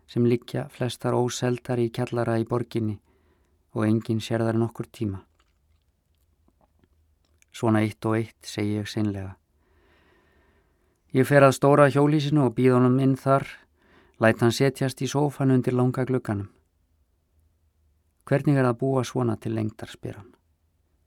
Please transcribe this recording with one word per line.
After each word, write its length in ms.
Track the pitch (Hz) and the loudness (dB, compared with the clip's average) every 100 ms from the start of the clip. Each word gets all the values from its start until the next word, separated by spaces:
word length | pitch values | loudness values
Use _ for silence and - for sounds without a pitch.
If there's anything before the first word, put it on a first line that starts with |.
| _ | _
sem 180 | 120 | 0
liggja 420 | 120 120 - 127 135 | 2 2 -2 -8 -8
flestar 480 | - 123 - 123 120 | -6 -6 -4 -2 0
óseldar 640 | 123 - 123 123 - 123 | -2 -2 -2 -4 -4 -2
í 100 | 117 | -2
kjallara 440 | 120 123 120 117 113 | -2 -4 -4 -2 -2
í 60 | 113 | -2
borginni 500 | 120 117 120 107 101 _ _ _ _ _ _ _ | -4 -4 -4 -4 -6 _ _ _ _ _ _ _
og 120 | 117 107 | -2 0
enginn 340 | 113 113 110 | 0 0 -6
sér 220 | - 117 | -4 -2
þær 140 | 113 113 | 0 0
nokkur 280 | 117 - - | -2 -4 -14
tíma. 300 | - 107 95 - _ _ _ _ _ _ _ _ _ _ _ _ _ _ _ _ _ _ _ _ _ _ | -8 -8 -8 -14 _ _ _ _ _ _ _ _ _ _ _ _ _ _ _ _ _ _ _ _ _ _
„Svona 280 | - 117 107 107 | -6 0 0 0
eitt 180 | - | -4
og 120 | 113 110 | -4 -2
eitt,“ 240 | 110 _ - | -4 _ -12
segi 300 | - 104 104 | -6 -4 -4
ég 120 | 101 | -6
seinlega. 460 | 113 107 98 95 95 _ _ _ _ _ _ _ _ _ _ _ _ _ _ _ _ _ | -4 -4 -4 -12 -16 _ _ _ _ _ _ _ _ _ _ _ _ _ _ _ _ _
Ég 120 | 131 127 | 0 4
fer 160 | 143 | 6
að 120 | 139 | 6
stóra 340 | 123 139 143 143 | 4 4 6 6
hjólhýsinu 560 | 139 147 151 143 151 | 4 2 2 0 0
og 100 | 123 | 0
býð 200 | 113 127 | 2 4
honum 240 | 123 127 131 | 4 4 4
inn 160 | 135 131 | 2 0
þar, 300 | 135 135 135 - _ _ _ _ _ _ | 0 0 0 -12 _ _ _ _ _ _
læt 200 | 113 110 | 2 4
hann 120 | 120 | 0
setjast 500 | 113 139 - 135 - | 2 0 0 -4 -4
í 40 | 127 | -4
sófann 480 | 139 147 - 135 | -2 -2 0 2
undir 200 | 127 123 | 2 2
langa 300 | 123 127 123 | 0 0 0
glugganum. 460 | 123 127 - 101 98 _ _ _ _ _ _ _ _ _ _ _ _ _ _ _ _ _ - | -2 -4 -4 -6 -8 _ _ _ _ _ _ _ _ _ _ _ _ _ _ _ _ _ -4
„Hvernig 300 | 139 147 139 | 0 2 2
er 80 | |
að 140 | 127 117 | 2 0
búa 260 | 135 131 | -2 -2
svona 320 | 120 135 120 107 | -2 -2 -2 -4
til 180 | 120 | -6
lengdar?“ 340 | 110 110 - - | -4 -6 -8 -16
spyr 280 | - 113 107 | -14 -14 -14
hann. 180 | 92 _ _ _ _ _ _ _ | -18 _ _ _ _ _ _ _